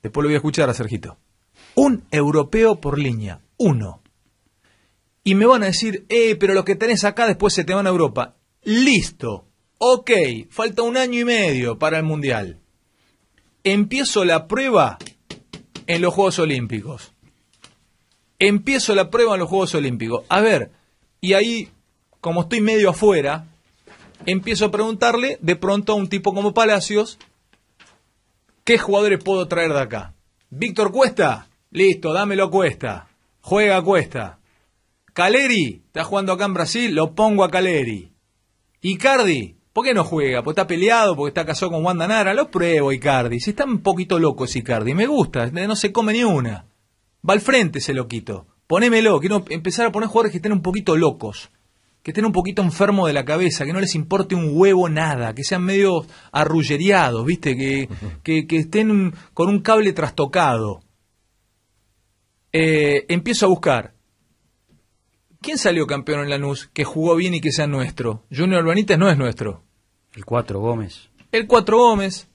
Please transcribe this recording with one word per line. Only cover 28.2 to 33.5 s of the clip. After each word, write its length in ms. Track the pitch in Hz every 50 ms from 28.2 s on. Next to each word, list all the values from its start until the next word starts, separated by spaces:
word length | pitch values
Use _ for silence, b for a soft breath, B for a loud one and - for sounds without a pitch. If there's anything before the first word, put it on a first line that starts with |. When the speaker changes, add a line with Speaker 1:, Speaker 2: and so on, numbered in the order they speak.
| _ _ _ _ _ _ _ _ _
Speaker 1:
"¿qué 140 | - 233 226
jugadores 440 | - - 196 202 208 208 196 180 -
puedo 240 | 190 196 190 180 156
traer 260 | 180 170 170 160 151
de 60 | 139
acá?". 340 | 135 107 113 107 95 87 - _ _ _ _ _ _ _
"Víctor 440 | - 135 202 240 185 - 214 202 185
Cuesta, 560 | 254 269 233 - - 185 147 117 107 - _ _ _ _ _
listo, 440 | - - 190 196 180 - - 160 156
dámelo 300 | 180 202 202 196 190 196
a 60 | 180
Cuesta. 580 | 156 196 185 151 - - - 120 101 90 - _ _ _ _ _ _ _ _
Juega 400 | -